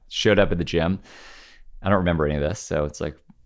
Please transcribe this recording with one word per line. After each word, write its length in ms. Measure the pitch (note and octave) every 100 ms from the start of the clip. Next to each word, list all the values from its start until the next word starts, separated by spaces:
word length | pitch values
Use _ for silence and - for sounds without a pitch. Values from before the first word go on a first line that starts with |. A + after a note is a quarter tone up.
| -
showed 300 | - A2 G2+
up 120 | G2
at 60 | F2
the 60 |
gym. 360 | D#2+ E2+ E2 F#2+ - - - - - - - -
I 80 | F#2+
don't 100 | G2
remember 260 | F2 E2 D2
any 100 | D2+
of 60 |
this, 180 | D2 -
so 260 | - D#2 D2
it's 140 | -
like, 160 | D#2 - _ _